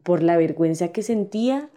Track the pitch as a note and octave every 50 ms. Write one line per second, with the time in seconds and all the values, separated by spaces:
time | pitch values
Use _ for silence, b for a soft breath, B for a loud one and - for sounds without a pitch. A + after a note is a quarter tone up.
0 | _ - F3 D#3+ E3 E3+ E3+ E3+ E3 D#3+ D#3 - E3 E3 D#3+ D#3+ F3 E3+ - A3
1 | G#3 A#3 A#3 G#3+ G3 G3+ - G#3+ A#3 B3+ C4 C#4 D4 D4 _